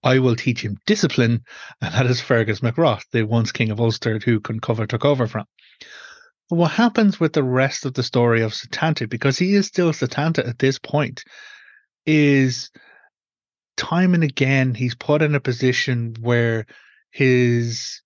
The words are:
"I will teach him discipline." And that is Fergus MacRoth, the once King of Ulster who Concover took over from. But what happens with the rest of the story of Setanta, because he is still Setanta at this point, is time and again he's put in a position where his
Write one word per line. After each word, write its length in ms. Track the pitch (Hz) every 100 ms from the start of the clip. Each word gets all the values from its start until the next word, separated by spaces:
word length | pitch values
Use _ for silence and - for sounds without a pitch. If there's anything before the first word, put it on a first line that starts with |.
"I 160 | 131 131
will 160 | 131 117
teach 260 | - 120
him 160 | 117 98 -
discipline." 580 | 214 156 - 117 117 - - - -
And 120 | 165
that 120 | - 127
is 140 | 123
Fergus 400 | - 117 107 104
MacRoth, 440 | 120 120 165 110 -
the 120 | 120
once 280 | 107 117 110
King 200 | - 110
of 80 | 107
Ulster 400 | 117 110 117 110
who 200 | 123 113
Concover 480 | - 113 - 113 110
took 180 | 120 143
over 220 | 139 113
from. 180 | - - _ _ _ - - - - _ _ _
But 80 | 170
what 140 | 170
happens 480 | - 233 233 214 180
with 140 | 160
the 100 | 160
rest 420 | 131 127 135 - 139
of 80 |
the 100 | 131
story 380 | 120 123 120 113
of 100 | 113
Setanta, 580 | - - - 160 151 110
because 300 | 117 139 131
he 160 | 180 202
is 100 | 196
still 280 | - 175
Setanta 520 | 151 127 - 156 160 123
at 120 | 117
this 180 | 135 135
point, 460 | - 147 143 - - - - - - _ _ _ -
is 640 | 156 147 139 131 120 - - _ _ _ _ _ _ _ _ _ -
time 360 | - 170 185
and 100 | 175
again 520 | 156 - 135 135 131 117
he's 180 | 123
put 280 | - - 151
in 140 | 151 147
a 40 |
position 760 | - 117 127 123 - 123 117 113
where 460 | 117 120 117 113 104 - _ _ _
his 920 | - 135 127 123 120 117 113 - -